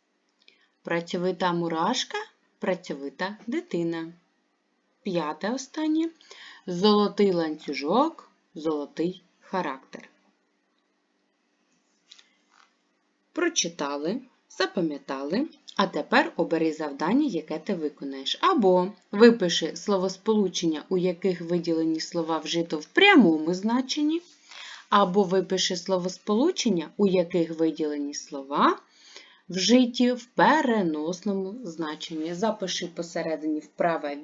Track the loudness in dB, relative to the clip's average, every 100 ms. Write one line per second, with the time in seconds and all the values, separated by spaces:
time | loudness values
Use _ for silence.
0 | _ _ _ _ _ _ _ _ -6 -4
1 | -4 -4 -4 -2 -2 -2 -2 -2 0 -2
2 | -4 -8 -10 _ _ _ -4 -4 -6 -10
3 | -10 -8 -10 -10 -8 -8 -6 -4 -4 -4
4 | -8 -14 _ _ _ _ _ _ _ _
5 | -6 -4 -4 -4 -4 -6 -8 -4 0 0
6 | -2 -6 -20 -20 -20 -16 -8 0 4 4
7 | 2 2 2 2 -2 -4 -8 -6 0 2
8 | 0 -2 -18 _ _ -8 -4 -4 -6 -4
9 | -4 -6 _ _ -8 -6 -6 -8 -14 -20
10 | -20 _ _ _ _ _ _ _ _ _
11 | _ _ _ _ _ _ _ _ _ _
12 | _ -20 _ _ _ _ _ _ _ _
13 | _ _ _ -4 -2 0 -2 -4 -6 -4
14 | -4 -4 -8 _ _ -4 -4 -2 -2 -4
15 | -8 -8 -4 -2 -4 -8 -8 -2 -2 -2
16 | 0 2 2 -2 -2 0 0 -2 -6 -4
17 | 0 2 2 -2 -6 -8 -6 -4 -6 -6
18 | -12 -8 -8 -2 2 4 4 4 2 -4
19 | _ 8 8 8 2 -2 -4 -4 -2 0
20 | 0 -2 0 2 0 0 -2 -2 -2 -2
21 | 0 0 -2 -2 -2 -2 0 0 0 -2
22 | -4 -4 -4 -4 -4 -4 -2 -6 -2 4
23 | 8 8 8 6 0 -2 0 -2 -2 -2
24 | 0 -2 -6 -20 -20 -20 -18 -18 0 2
25 | 4 4 4 2 2 0 -2 -4 -2 -2
26 | -2 -6 -2 2 2 2 0 0 -2 0
27 | 2 4 2 0 0 0 0 0 -4 -4
28 | -6 -8 -12 -12 -6 0 2 0 -6 _
29 | -20 -20 -20 _ -10 -2 4 6 4 2
30 | 0 0 -4 2 4 4 2 2 0 -2
31 | -4 -4 -4 -4 -4 -8 -10 -8 -8 -8
32 | -10 -8 -6 -4 -4 -2 -6 -6 -8 -10
33 | -8 -6 -4 -4 -4 -6 -6 -2 -2 -2
34 | -6 -10